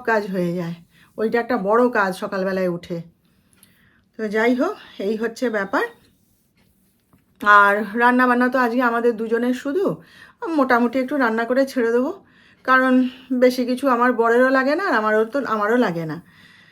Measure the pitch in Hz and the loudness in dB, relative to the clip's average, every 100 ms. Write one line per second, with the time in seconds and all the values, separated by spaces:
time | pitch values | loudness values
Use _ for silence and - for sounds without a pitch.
0 | 247 220 202 190 175 175 170 170 - _ | 0 -2 -2 -4 -4 -4 -6 -10 -16 _
1 | _ - 220 233 233 240 190 220 247 240 | _ -6 -2 -2 -2 -2 0 2 2 2
2 | 190 185 208 202 190 190 185 175 - 170 | -2 -4 -6 -4 -4 -2 -2 -4 -8 -10
3 | 170 _ _ _ _ _ _ _ _ _ | -12 _ _ _ _ _ _ _ _ _
4 | _ - 214 214 233 247 330 427 - - | _ -10 -4 0 2 2 0 -4 -14 -8
5 | 196 220 233 226 247 214 196 294 466 - | -4 -2 -4 -4 -4 -2 -2 -2 -4 -8
6 | _ _ _ _ _ _ _ _ _ _ | _ _ _ _ _ _ _ _ _ _
7 | _ _ _ - 208 208 202 202 214 220 | _ _ _ -2 6 8 8 2 -2 0
8 | 240 247 254 247 247 262 240 247 247 233 | 2 4 2 2 0 0 0 0 0 0
9 | 233 214 226 233 240 254 277 285 339 165 | 0 -2 -2 -2 -2 -4 -4 -2 -2 -4
10 | - - - - 415 320 254 240 240 254 | -12 -20 -20 -12 -4 0 2 2 0 -2
11 | 254 294 240 220 233 254 269 269 233 240 | -4 -2 -2 -2 -2 0 0 0 0 0
12 | 269 392 - _ _ _ - 262 262 254 | -2 -6 -16 _ _ _ 2 2 4 2
13 | 254 - - 254 247 254 240 254 277 233 | 0 -4 -6 2 2 2 -4 -2 0 2
14 | 247 233 233 233 262 269 262 302 392 240 | 0 2 2 2 2 2 0 0 0 0
15 | 214 214 220 285 240 220 208 247 220 170 | 2 0 0 -4 -4 -2 0 2 0 -2
16 | 160 160 - - - - _ | -6 -10 -14 -20 -20 -20 _